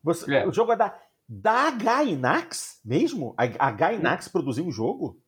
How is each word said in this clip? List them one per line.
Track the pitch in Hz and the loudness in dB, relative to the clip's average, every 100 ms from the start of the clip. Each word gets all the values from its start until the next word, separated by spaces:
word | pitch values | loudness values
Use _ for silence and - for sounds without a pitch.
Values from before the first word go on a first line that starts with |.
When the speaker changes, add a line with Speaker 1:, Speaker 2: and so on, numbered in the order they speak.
Speaker 1:
Você, | 156 165 - 139 | -2 -4 2 2
Speaker 2:
É. | 196 | 2
Speaker 1:
o | |
jogo | - 233 | 0 2
é | 220 | 2
da, | 208 - _ _ - | 0 -2 _ _ -18
da | 104 208 233 302 | -2 2 2 2
Gainax | 247 226 254 285 147 127 262 - - - - | 0 2 2 2 2 2 2 -2 -12 -12 -14
mesmo? | 107 139 302 254 120 - | -2 0 0 -2 -6 -2
A, | 120 - 139 | -2 2 0
a | |
Gainax | 107 165 220 123 - - | 2 -2 0 0 -2 -2
produziu | - 139 123 175 | -2 -2 -4 -4
um | |
jogo? | 107 113 - 147 - | -2 -4 -2 -8 -10